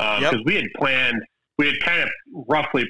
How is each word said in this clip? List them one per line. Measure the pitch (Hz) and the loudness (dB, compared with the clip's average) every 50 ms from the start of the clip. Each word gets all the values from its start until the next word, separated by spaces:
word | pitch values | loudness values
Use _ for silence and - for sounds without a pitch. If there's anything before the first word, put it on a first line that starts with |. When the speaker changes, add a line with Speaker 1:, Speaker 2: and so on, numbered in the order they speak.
Speaker 1:
Um, | 107 107 104 104 139 | -2 0 0 2 2
Speaker 2:
Yep. | 151 175 | 2 2
Speaker 1:
'cause | 110 113 | 2 0
we | 151 208 | 0 0
had | 190 123 - - | 0 -2 -4 -4
planned, | - 143 135 131 131 127 123 117 110 110 - _ _ _ _ _ - | -2 -2 0 2 2 2 0 0 -2 -6 -10 _ _ _ _ _ 0
we | 143 143 | 0 2
had | 139 135 | 0 0
kind | - 170 175 170 143 | 0 0 0 0 0
of | 131 - - - - - - 120 113 | -2 -4 -8 -12 -16 -16 -12 -2 0
roughly | 151 156 143 - - 131 117 - | 0 0 2 0 0 0 0 0